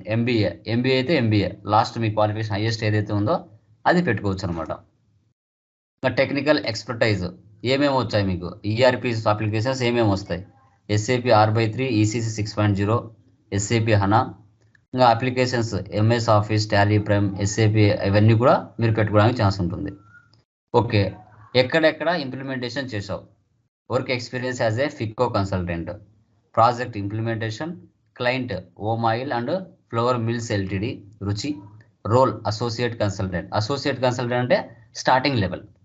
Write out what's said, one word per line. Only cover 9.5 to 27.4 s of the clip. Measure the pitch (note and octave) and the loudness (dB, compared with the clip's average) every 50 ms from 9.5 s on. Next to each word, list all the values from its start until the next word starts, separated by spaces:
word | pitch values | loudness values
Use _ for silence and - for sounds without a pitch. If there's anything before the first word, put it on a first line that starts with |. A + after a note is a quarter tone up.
| G#2+ A2 G#2+ C3 C3+ C3 | -2 -2 -2 -2 -2 0
ఏమేమి | B2 A#2+ A#2+ A#2+ A2+ G#2 | 0 0 2 2 2 2
వస్తాయి, | G2 F#2+ - - F2 E2+ F#2 - _ _ _ _ _ _ _ - | 2 0 -2 -6 -8 -8 -8 -12 _ _ _ _ _ _ _ -2
ఎస్ఏపీ | G#2 G#2 G#2+ - B2+ B2 A#2+ B2 | -2 -2 0 0 0 0 2 4
ఆర్ | A2 G#2+ A2 G#2+ | 4 6 6 4
బై | G#2+ A#2 A2+ G#2+ | 4 2 0 0
త్రీ, | G#2+ A#2+ C3 C3+ A2+ | -2 -2 -2 0 2
ఈసీసీ | G#2+ G#2+ G#2+ - A#2+ A2+ A2+ | 2 2 2 2 -2 -4 -4
సిక్స్ | - - G#2+ - - | -4 -4 -6 -6 -2
పాయింట్ | G#2+ G#2 G#2 G2 | 0 0 2 2
జీరో, | F#2+ G2+ G2+ A2+ - - - - _ _ _ _ _ _ - | 2 2 0 0 0 -2 -6 -16 _ _ _ _ _ _ -6
ఎస్ఏపీ | G2+ G2+ G#2 - A#2+ A2+ A2 A2+ G#2+ | -4 -4 -2 0 0 0 2 2 2
హనా, | G2+ G2 G2 G#2+ A#2+ C3 - - - - _ _ _ _ _ _ _ _ _ - | 2 2 2 2 2 2 0 -6 -16 -20 _ _ _ _ _ _ _ _ _ 2
ఇంకా | B2+ B2+ A#2+ | 4 6 6
అప్లికేషన్స్ | A2+ A#2 B2+ B2+ B2 B2+ B2+ - C3 A#2+ A2+ A2 G#2 F2+ F2 - | 6 4 0 -2 0 0 0 0 0 -2 -2 -2 -4 -6 -6 -4
ఎంఎస్ | - G#2 G#2+ A2+ A#2+ A#2+ A2+ A#2 | -2 0 2 2 2 2 4 4
ఆఫీస్, | G#2+ G#2 G#2 - G#2+ G#2+ G#2 - | 4 4 4 2 0 0 0 2
టాలీ | G#2 G2+ G2+ G#2 G#2+ G#2 | 2 2 4 4 4 2
ప్రైమ్, | G2+ G#2 G2+ G2+ G2+ G2 F2+ F#2 | 2 2 2 2 2 0 -2 -2
ఎస్ఏపీ, | G2 G2 - A2+ A2+ G#2 A2 G#2+ G#2 G2+ - - - | -2 -2 2 2 2 4 4 4 4 4 2 2 0
ఇవన్నీ | G2+ G2+ G#2 G#2 A2+ A#2 | 2 4 6 6 6 6
కూడా | A2 A#2+ C#3+ F3 G#3 - - - | 6 6 4 4 4 0 -4 -6
మీరు | - A#2 A2+ | -2 0 0
పెట్టుకోవడానికి | G#2+ A#2 G#2 F2+ G2+ G#2+ G#2 - - - | 2 2 0 2 4 4 4 4 4 2
ఛాన్స్ | G#2+ F#2+ F#2+ - | 0 0 0 0
ఉంటుంది. | F2+ F2 F2+ D#2+ D#2 D2+ - - - _ - - _ _ _ _ _ _ _ _ _ _ - | -2 -4 -4 -6 -8 -8 -10 -12 -18 _ -20 -20 _ _ _ _ _ _ _ _ _ _ 0
ఓకే, | A#2 A2 A#2 A2+ G#2 G2 F#2 - - - - - - - - - | 0 2 2 2 2 2 0 -4 -10 -20 -20 -20 -20 -10 -2 0
ఎక్కడెక్కడ | B2 C3 B2+ - D#3+ D#3 D#3 D3+ - D3+ E3 F3+ E3+ | 2 2 2 2 2 2 2 2 0 -2 -2 -2 -2
ఇంప్లిమెంటేషన్ | C#3 B2+ C3 C3 A#2 C3+ C3 B2 B2 A#2 A2+ C#3+ C3+ B2+ | -4 -6 -10 -10 -8 -8 -8 -6 -6 -6 -6 -8 -8 -6
చేసావు, | A2+ G2+ F#2+ - F2 - - - _ _ _ _ _ _ _ _ _ _ _ - | -6 -6 -6 -6 -8 -10 -12 -16 _ _ _ _ _ _ _ _ _ _ _ -4
work | A2 B2+ B2 - | -4 -4 -2 -2
experience | C3 A#2 A2+ - - B2 B2 B2+ B2+ A#2+ | -4 -4 -6 -8 -8 -6 -6 -6 -4 -2
as | B2 A2+ G#2+ A#2+ | -2 0 0 0
a | C#3 D3+ | -2 -4
fico | D3 - A#2+ G#2+ - - B2 A#2+ | -4 -6 -8 -6 -2 -2 -2 0
consultant, | A2+ G#2 G2 F#2+ G2 F#2 F2+ F2 F2 E2+ D#2+ D2+ D2 - - _ _ _ _ _ _ _ _ _ - | 0 -2 -2 -2 -2 -4 -4 -4 -6 -6 -6 -10 -12 -14 -16 _ _ _ _ _ _ _ _ _ 2
project | - A#2 A#2+ A#2+ A#2+ B2 A#2+ A2 | 2 4 4 2 0 -6 -8 -6
implementation, | G2+ G2 G2+ G#2+ A2 A2+ A2+ A2+ G#2+ | -8 -6 -6 -6 -6 -4 -4 -4 -4